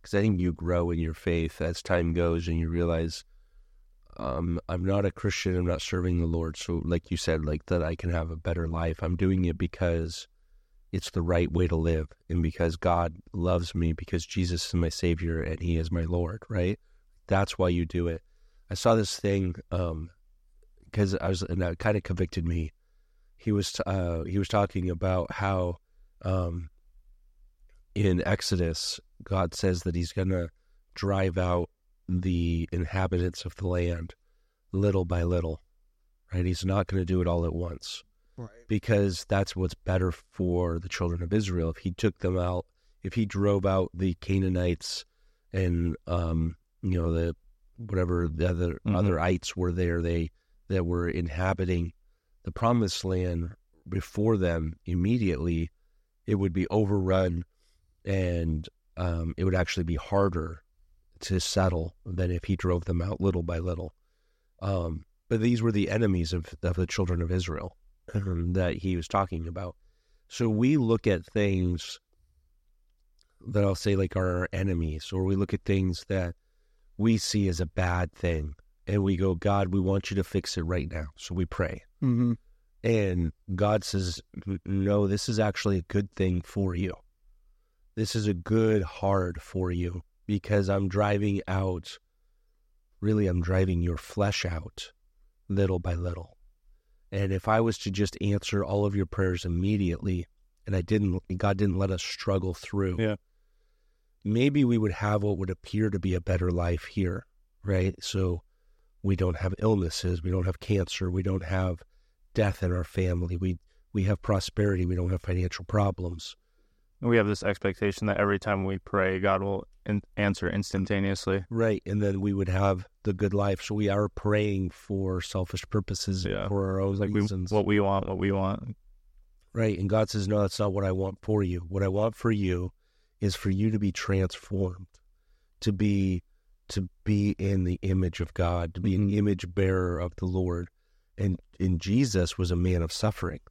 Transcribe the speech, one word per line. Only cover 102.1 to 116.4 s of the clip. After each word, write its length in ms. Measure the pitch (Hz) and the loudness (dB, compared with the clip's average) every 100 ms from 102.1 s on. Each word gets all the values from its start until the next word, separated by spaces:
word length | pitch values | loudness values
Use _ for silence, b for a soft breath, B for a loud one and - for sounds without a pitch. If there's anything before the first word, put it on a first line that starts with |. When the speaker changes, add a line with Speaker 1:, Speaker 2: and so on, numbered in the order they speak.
| - - 98 92 | -6 -2 0 -2
Speaker 1:
through, 420 | 87 - 101 95 92 | -6 -6 -2 0 0
Speaker 3:
Yeah. 160 | 110 104 _ _ _ _ _ _ _ _ _ _ | 0 -2 _ _ _ _ _ _ _ _ _ _
Speaker 1:
maybe 400 | 104 110 139 143 | 0 4 4 4
we 140 | 127 117 | 4 4
would 160 | 107 | 2
have 280 | 92 104 104 | 0 0 2
what 140 | 104 92 | 0 -2
would 120 | 95 | -4
appear 400 | 92 - 107 107 | -6 -4 0 0
to 100 | 95 | 0
be 140 | 92 | 0
a 80 | 90 | 0
better 280 | 85 90 90 | 0 0 2
life 340 | 87 87 87 - | 0 0 -2 -4
here, 400 | - 90 92 - _ _ _ | -2 -2 -4 -10 _ _ _
right? 300 | 101 95 92 - | -2 2 0 -2
So 420 | - 95 92 87 _ _ _ _ _ _ | -4 -2 0 -2 _ _ _ _ _ _
we 140 | 98 90 | 0 2
don't 180 | 92 82 | 2 0
have 160 | 92 95 | -2 0
illnesses, 640 | 110 104 87 - 90 85 | 2 2 0 -2 -2 -2
we 80 | 87 | -2
don't 140 | 92 90 | 0 0
have 160 | - | -4
cancer, 500 | - 101 87 - 92 | 0 0 0 -4 -2
we 120 | 90 | 0
don't 200 | 92 95 | 0 -2
have 380 | 87 95 92 85 - _ _ _ _ | -2 -2 0 -4 -10 _ _ _ _
death 300 | - 101 - | 0 2 2
in 80 | 90 | 0
our 140 | 90 85 | 0 -2
family, 500 | - 92 87 87 87 | -2 0 0 -2 -2
we, 220 | 95 87 _ _ _ | -2 -2 _ _ _
we 120 | 107 | 0
have 180 | 98 101 | 0 0
prosperity, 640 | - 98 - - 104 92 90 | 0 0 0 0 2 2 0
we 100 | 90 | 0
don't 140 | 90 | 0
have 100 | 92 | -2
financial 440 | - 90 90 - 82 | -2 -2 -2 -4 -2
problems." 720 | 104 101 92 90 85 - - | 2 2 0 -6 -8 -12 -16